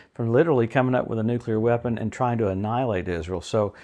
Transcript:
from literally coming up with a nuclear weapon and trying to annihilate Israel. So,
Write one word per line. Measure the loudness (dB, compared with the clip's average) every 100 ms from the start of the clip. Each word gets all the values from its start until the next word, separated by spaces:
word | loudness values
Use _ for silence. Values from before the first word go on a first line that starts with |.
| -14
from | -6 2
literally | 4 4 4 2
coming | 2 2 0
up | 0
with | -2
a |
nuclear | 0 -2 -2 0
weapon | 2 2 0 -4
and | -4
trying | -2 -2 0
to | 0
annihilate | -2 -2 -2 -2 -2 -2
Israel. | -4 -4 -8
So, | -2 0 0 -4